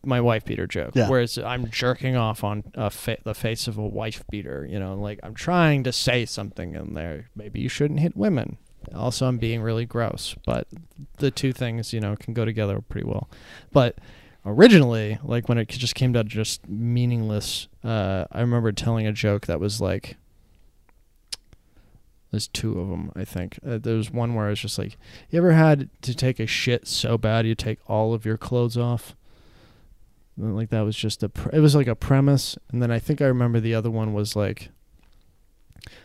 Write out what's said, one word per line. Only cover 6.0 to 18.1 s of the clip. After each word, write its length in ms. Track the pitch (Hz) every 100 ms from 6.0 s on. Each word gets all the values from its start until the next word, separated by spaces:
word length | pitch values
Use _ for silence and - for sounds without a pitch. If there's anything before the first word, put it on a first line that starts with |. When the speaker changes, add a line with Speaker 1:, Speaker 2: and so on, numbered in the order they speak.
| - 123 113
Speaker 1:
something 500 | - 101 95 87 78
in 180 | 76
there. 360 | 78 85 76 - -
Maybe 240 | - 113
you 80 | 123
shouldn't 300 | - 147 147
hit 160 | 165 -
women. 420 | 208 147 - - _ - - -
Also, 320 | 120 - 131
I'm 100 | 123
being 240 | 113 113
really 240 | 110 113 117
gross, 500 | 117 113 - - - -
but 220 | 58 - - - - 139 -
the 140 | 143
two 200 | - 131
things, 400 | 123 123 113 110
you 80 | 117
know, 160 | 104 104
can 180 | -
go 120 | 117 113
together 340 | 113 101 101
pretty 260 | - - -
well. 200 | - - - - - -
But 240 | 143 120 - - - - - 98
originally, 720 | 107 233 190 127 113 107 110
like, 260 | 143 120 117
when 80 | 117
it 120 | 113
c-, 60 | 127
just 160 | 123 -
came 180 | 127
to 100 | 120
just 460 | 110 110 110 - -
meaningless, 960 | 104 117 120 123 120 110 104 - - - -
uh, 420 | 117 110 95